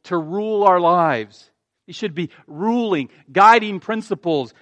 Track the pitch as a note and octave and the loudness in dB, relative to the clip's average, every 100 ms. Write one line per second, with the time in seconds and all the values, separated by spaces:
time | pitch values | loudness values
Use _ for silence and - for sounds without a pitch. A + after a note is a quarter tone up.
0 | - F3 D#3 G3 G#3+ G#3+ G3+ F3+ E3+ F3+ | -8 -6 -6 -6 -4 2 4 4 2 2
1 | E3 B2 G#2+ - _ _ _ _ _ - | 2 -2 -6 -16 _ _ _ _ _ -10
2 | G#3+ D3+ E3+ _ _ D3 G#3+ A#3+ A3+ E3 | -8 -6 -10 _ _ -6 -4 -2 -2 -4
3 | B2+ _ _ C3+ G#3 A#3 G#3+ F#3+ - A3 | -4 _ _ 4 6 6 2 -10 -8 -8
4 | - G3 E3+ D3+ A#2+ _ | -6 -8 -4 -4 -6 _